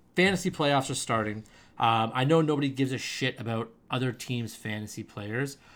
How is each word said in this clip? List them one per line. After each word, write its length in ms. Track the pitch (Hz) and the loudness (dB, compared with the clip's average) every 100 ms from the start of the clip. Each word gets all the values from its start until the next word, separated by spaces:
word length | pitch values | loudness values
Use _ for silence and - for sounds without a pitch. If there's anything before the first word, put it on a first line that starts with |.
| _ - | _ 2
fantasy 340 | 185 185 185 | 4 4 -2
playoffs 400 | - 147 139 131 | 0 2 2 0
are 40 | 131 | -4
starting. 480 | - 113 107 107 - - - - | 0 0 0 -4 -10 -20 -14 0
Um, 320 | 120 113 113 | 2 4 2
I 100 | 127 | 2
know 160 | 131 165 | 4 4
nobody 260 | 156 147 139 | 4 2 0
gives 240 | 127 131 | 0 0
a 60 | 127 | -2
shit 420 | - - 131 123 | -6 -4 -4 -4
about 300 | 113 113 113 - - | -4 -4 -4 -10 -6
other 220 | 127 127 | -4 -2
teams' 420 | 113 - 123 113 - | -4 -6 -6 -6 -8
fantasy 460 | 110 107 107 - | -8 -6 -8 -12
players, 520 | 107 - 104 113 139 - - | -12 -10 -6 -4 -4 -6 -20